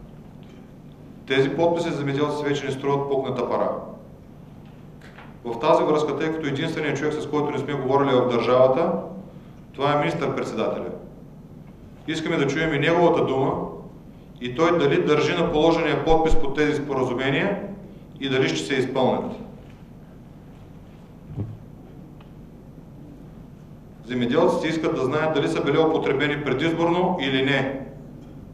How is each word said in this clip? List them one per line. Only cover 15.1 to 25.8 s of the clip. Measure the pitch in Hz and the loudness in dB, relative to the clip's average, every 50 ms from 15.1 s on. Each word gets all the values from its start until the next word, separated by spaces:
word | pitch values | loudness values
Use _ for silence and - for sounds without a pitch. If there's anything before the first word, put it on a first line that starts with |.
| 147 151 - - 175 170 | 4 4 4 2 2 2
на | 165 - | 0 2
положения | 151 151 160 165 160 - 160 147 139 139 - | 2 4 4 4 4 4 2 2 0 2 4
подпис | 160 160 160 160 160 - | 4 4 6 6 8 8
под | - - - - | 6 6 6 4
тези | 147 151 147 147 139 139 | 2 2 2 2 0 -2
споразумения | 143 135 131 127 117 120 131 135 139 147 170 185 202 202 190 - - - - - - - - - - - - | -2 -2 0 0 0 0 0 0 0 0 2 0 0 -2 -4 -6 -8 -12 -12 -16 -16 -18 -18 -20 -18 -10 -6
и | 135 135 | -4 0
дали | 131 131 160 160 | 2 2 2 2
ще | 160 - | 0 -2
се | - - 139 | -2 -2 0
изпълнят. | 127 123 120 - 131 123 117 104 - - - - - - - - - - - - - - - - - - - - - - - - - - - - - - - - - - - - - - - - - - - - - - - - - - - - - - - - - - - - - - - - - - - - - - - - - - - - - - - - - - - - - - - - - - - - - - - - - - | 0 0 0 0 2 2 2 2 0 -2 -6 -8 -10 -12 -14 -16 -18 -18 -20 -20 -20 -20 -20 -20 -20 -20 -20 -20 -20 -20 -20 -20 -20 -20 -20 -20 -20 -20 -20 -20 -20 -20 -20 -20 -20 -20 -20 -20 -20 -18 -12 -10 -8 -8 -8 -10 -14 -16 -18 -20 -20 -20 -20 -20 -20 -20 -18 -20 -20 -20 -20 -20 -20 -20 -20 -20 -20 -20 -20 -20 -20 -20 -20 -20 -20 -20 -20 -20 -20 -20 -20 -18 -18 -20 -20 -20 -20 -20 -20 -20 -20 -20 -20 -20 -16 -12
Земеделците | 117 127 123 120 120 139 165 180 - - - 160 160 | -6 -4 -2 0 0 4 4 4 4 4 2 0 0
искат | 160 160 170 156 - | 0 0 0 0 0
да | - | 0
знаят | 196 127 147 151 156 156 - | 0 0 0 2 2 2 2
дали | 143 165 165 | 2 2 0
са | - - 139 | 0 0 0
били | 143 139 | 2 4
употребени | 160 | 6